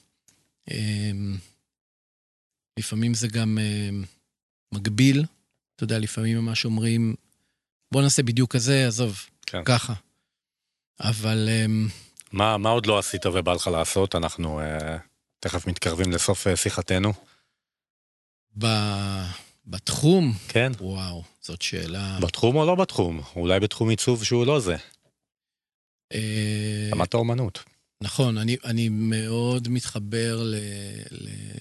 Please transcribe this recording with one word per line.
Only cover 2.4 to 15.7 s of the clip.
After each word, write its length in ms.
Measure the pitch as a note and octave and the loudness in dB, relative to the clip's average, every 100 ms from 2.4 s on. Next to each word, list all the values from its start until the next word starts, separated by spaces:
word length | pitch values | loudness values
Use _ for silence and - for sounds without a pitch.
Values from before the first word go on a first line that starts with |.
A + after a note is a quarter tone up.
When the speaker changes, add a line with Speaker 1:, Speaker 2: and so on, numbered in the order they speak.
| _ _ _ - | _ _ _ -10
Speaker 1:
לפעמים 340 | A2 A2 A#2 | -6 -2 0
זה 140 | A2+ A#2 | 0 -2
גם, 300 | A2+ A2 G#2+ | 0 0 0
אה, 280 | G#2+ G#2 G2+ G2+ F#2+ _ _ _ _ _ _ | 0 -2 -4 -6 -10 _ _ _ _ _ _
מגביל. 520 | G#2 G2+ G#2 C3+ C#3 D#3+ - _ _ _ - | -4 -2 4 6 6 2 -4 _ _ _ -8
אתה 80 | |
יודע, 160 | A2 A2+ | -2 -2
לפעמים 380 | G#2+ - A2 A2+ | -2 -2 0 0
ממש 280 | A2+ A2 A#2+ | 0 -2 0
אומרים, 500 | A2 A2+ A#2 A2+ - _ _ _ _ _ _ _ | 0 2 2 2 -2 _ _ _ _ _ _ _
"בוא 80 | C3+ | 2
נעשה 220 | C#3 C#3 | 4 4
בדיוק 280 | B2 A#2 B2 | 2 2 2
כזה, 340 | B2+ A#2 C3+ B2+ | 2 4 4 4
עזוב, 380 | G#2+ A#2+ F#2+ - _ - | 2 -2 -4 -12 _ -8
Speaker 2:
כן. 160 | F#2 E2+ | -4 2
Speaker 1:
ככה." 280 | A#2+ - G#2+ - _ _ _ _ _ _ _ _ _ | 2 2 -6 -10 _ _ _ _ _ _ _ _ _
אבל, 500 | G#2 G#2+ A2 A2 G#2+ | -2 -2 0 0 2
אמ, 380 | A2+ A2 A2 A2 - - - - | 2 2 2 0 -4 -18 -20 -10
Speaker 2:
מה, 260 | G2 G#2+ G#2+ | 0 2 4
מה 120 | G#2+ | 4
עוד 160 | A#2+ G#2+ | 4 4
לא 140 | G#2 | 2
עשית 260 | - - G2 | 2 -2 0
ובא 280 | F2+ E2+ | 2 2
לך 140 | F2 - | 0 0
לעשות? 480 | E2 E2+ G2 F#2+ F2 | 0 0 2 2 0
אנחנו, 440 | E2 - D#2+ D2+ | -2 -2 -4 -4
אה, 380 | D#2 D#2 D#2 E2 - _ _ _ | -4 -4 -6 -8 -10 _ _ _
תכף 280 | F#2 F2+ | -6 -6
מתקרבים 440 | F#2 | -4